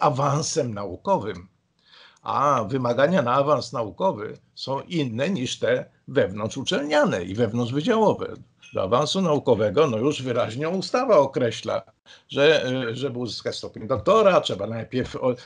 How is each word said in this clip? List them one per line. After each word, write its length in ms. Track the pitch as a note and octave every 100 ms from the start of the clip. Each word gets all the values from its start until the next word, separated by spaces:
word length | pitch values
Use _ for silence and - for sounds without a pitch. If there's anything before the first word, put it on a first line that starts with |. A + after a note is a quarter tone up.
awansem 720 | D#3 C3 C#3+ C3+ B2+ D#3+ C3
naukowym. 760 | G2+ G2+ F2+ - F#3+ G#2+ F2+ F2+ _ _ _ _ - - _
A 420 | - A2 C#3+ C3 G#2
wymagania 540 | C3 B2 A#2+ D3 F3+
na 100 | A#2+
awans 400 | C3 C#3 C#3+ A2
naukowy 640 | C3 G#2+ F2+ F#3+ A#2+ A2 - _
są 260 | - - C3+
inne 500 | - F3 C3+ A2 D3+
niż 280 | F3+ B2 -
te 260 | - B2+ - _ -
wewnątrzuczelniane 1160 | C3+ G2+ G#2 G#2+ - B2 F#3+ D4 D4 B3+ G#2+
i 100 | F2
wewnątrzwydziałowe. 1000 | G2 A#2 A#2+ A#2 C3+ E3+ A3 G#3 B2+ - G2+ - _ -
Do 80 | G#2+
awansu 400 | F#2+ B2 D3 F#3+
naukowego, 640 | F#3 D3 A#2+ G#2+ G#2+ G2+ D#3
no, 120 | A2
już 240 | C3+ C#3+
wyraźnie 460 | C3 A#2+ G#2 A#2 D#3
ustawa 500 | F#3+ F3+ - C4 F3+
określa, 640 | C3+ - A#2+ A2 G#2+ G#2 - _ _ - _
że, 380 | C3 C#3+ D3+ B2+
e, 280 | B2+ A#2+
żeby 240 | A#2+ C3+ B2
uzyskać 380 | A#2+ - A#2+ -
stopień 300 | G2+ - G#2+
doktora, 540 | C3 - G#3 G3+ E3+
trzeba 260 | - G2+ G#2
najpierw 500 | A2+ A2 B2+ A#2+ -
o-, 180 | C3 A#2+